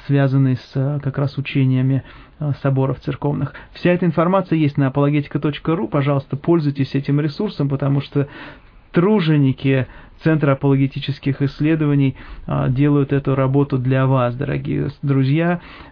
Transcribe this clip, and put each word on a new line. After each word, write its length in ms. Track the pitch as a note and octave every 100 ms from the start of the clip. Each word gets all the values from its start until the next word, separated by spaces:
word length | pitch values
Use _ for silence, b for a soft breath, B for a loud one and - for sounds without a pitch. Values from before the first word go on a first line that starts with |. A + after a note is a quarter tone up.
| -
связанный 500 | C#3+ C#3 C3+ C3 B2+
с, 160 | -
а, 240 | C#3 C3+ D3
как 180 | C#3 C#3
раз 180 | C#3+ -
учениями, 640 | C#3 C#3 C3 C3 C3 C3+ - B B -
а, 140 | D3+ C#3
соборов 380 | C#3 C3+ C3+ -
церковных. 520 | - C3+ C#3+ D3+ C#3+ - B
Вся 180 | - F3
эта 120 | F3+ F3+
информация 520 | F3 E3+ F#3+ F#3 D#3+
есть 180 | D3 D3
на 100 | C3+
апологетика 500 | C#3+ C#3+ D3 C#3+ D3
точка 380 | D3+ D3 - E3
ру. 120 | -
Пожалуйста, 480 | D3 C#3 C#3 - C3+
пользуйтесь 580 | - E3+ D3 C#3 C3+
этим 260 | C#3 C#3 C#3+
ресурсом, 480 | D3+ C#3+ G#3 - C#3+
потому 320 | C3+ C#3 C#3
что 260 | - C#3+ C#3+ B B B B - -
труженики 920 | F3 F#3+ G#3+ D#3+ D3+ C3+ B2 C#3 C3+ A#2+ B B -
Центра 300 | D#3+ D#3 C#3+
апологетических 920 | C3+ C#3+ C#3 C#3 C#3 C#3 C3+ C#3 C3+
исследований, 720 | C#3 - D3+ D#3+ D3+ C#3+ C3+ - B B -
а, 220 | C#3+ C#3+
делают 440 | B2+ D3 C#3+ C#3
эту 220 | C#3 C#3
работу 420 | C3+ C3 C#3 C#3+ C3
для 300 | B2 C3 C3
вас, 300 | C3 B2 B2
дорогие 540 | C3+ C#3+ C#3 D3 D3
с-, 80 | -
друзья. 580 | C#3+ C3+ C3+ D3+ E3+ F3 B B B